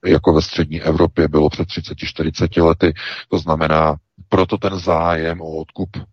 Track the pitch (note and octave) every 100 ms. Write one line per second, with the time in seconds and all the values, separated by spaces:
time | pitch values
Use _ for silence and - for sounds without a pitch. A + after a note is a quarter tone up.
0 | F2+ F2 - D#2+ D#2+ - D#2 D#2+ E2 D#2
1 | E2+ - D#2 D2+ D2+ - E2+ - D#2 C#2+
2 | - - D#2+ C#2+ F2 - E2 E2 F2 D#2
3 | - - - F#2 E2+ D#2 D#2+ D#2 D#2+ D2+
4 | _ _ F#2 F#2+ F#2 G#2+ G2 F#2+ E2+ E2
5 | E2+ E2 E2 E2+ D#2+ D#2+ D#2+ - F#2 -
6 | -